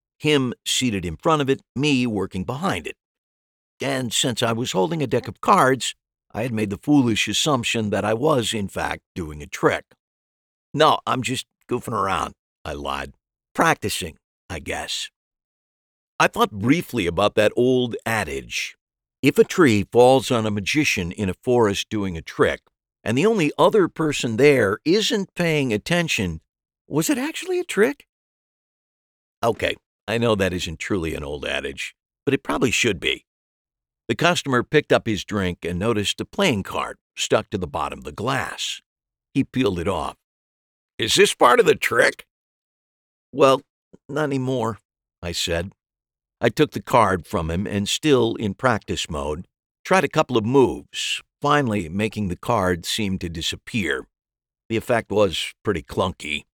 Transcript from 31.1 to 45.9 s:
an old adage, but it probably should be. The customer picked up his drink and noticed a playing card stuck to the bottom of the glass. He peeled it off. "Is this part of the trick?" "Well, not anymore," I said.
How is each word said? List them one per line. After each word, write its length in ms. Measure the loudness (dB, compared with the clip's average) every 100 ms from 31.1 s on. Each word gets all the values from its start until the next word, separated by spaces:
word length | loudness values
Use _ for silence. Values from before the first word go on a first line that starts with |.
| -6
an 80 |
old 200 | -8 -8
adage, 520 | -6 -6 -6 -8 -12 _ _ _ -2
but 100 | -2
it 80 |
probably 260 | -2 -2 0
should 280 | 0 0 0
be. 260 | -2 -4 _ _ _ _ _ _ _ _ -6
The 80 | 0
customer 460 | 2 0 0 0
picked 320 | 2 0 4
up 140 | 2 2
his 180 | -4 -4
drink 400 | -2 -2 -4 -6
and 140 | -4
noticed 420 | -2 0 -2 -4
a 40 | -8
playing 360 | -2 0 0
card 360 | -4 -6 -6 -10 _ -10
stuck 340 | 0 0 0
to 80 | -6
the 80 | -6
bottom 300 | -4 -6 -6
of 60 | -14
the 60 |
glass. 720 | -8 -4 -4 -4 -8 -8 -10 _ _ _ _ _
He 100 | -4
peeled 360 | -2 0 -2 -2
it 80 | -2
off. 280 | -4 -6 -10 _ _ _ _ _ _ _ -6
"Is 160 | -2 4
this 180 | 4
part 260 | 6 4 6
of 60 | 6
the 100 | 4
trick?" 500 | 2 2 2 2 -16 _ _ _ _ _ _ _ _ _ _
"Well, 280 | 4 4 4 0 _ _ -20 -10
not 160 | -4
anymore," 560 | -2 -2 -2 0 -2 -4 _ _ _ _
I 120 | -8
said. 400 | -6 -2 -2 -4 _ _